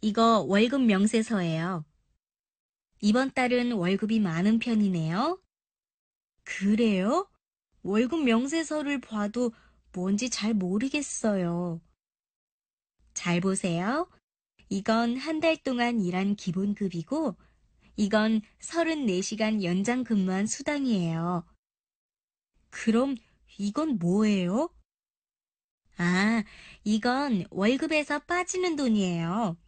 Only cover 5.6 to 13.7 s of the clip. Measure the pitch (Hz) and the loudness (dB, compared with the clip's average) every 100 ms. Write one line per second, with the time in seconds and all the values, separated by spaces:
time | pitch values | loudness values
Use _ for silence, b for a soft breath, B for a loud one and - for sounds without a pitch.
5.6 | _ _ _ _ _ _ _ _ - - | _ _ _ _ _ _ _ _ -14 -4
6.6 | 196 214 233 196 196 302 403 _ _ _ | 0 2 4 2 2 0 -2 _ _ _
7.6 | _ _ - 208 247 330 277 226 269 320 | _ _ -2 0 2 0 2 2 2 -2
8.6 | 311 302 285 285 - 214 208 208 247 233 | -2 -4 -2 -4 -4 -4 -4 -2 -4 -4
9.6 | b b _ - 180 202 247 - 208 220 | b b _ -6 -2 0 -2 -4 -2 0
10.6 | 185 196 262 294 285 - 226 202 175 170 | 0 0 -2 -4 -6 -4 -2 0 0 -2
11.6 | 175 165 _ _ _ _ _ _ _ _ | -4 -6 _ _ _ _ _ _ _ _
12.6 | _ _ _ _ _ - - 175 190 190 | _ _ _ _ _ -10 -2 0 0 -2
13.6 | 190 | -2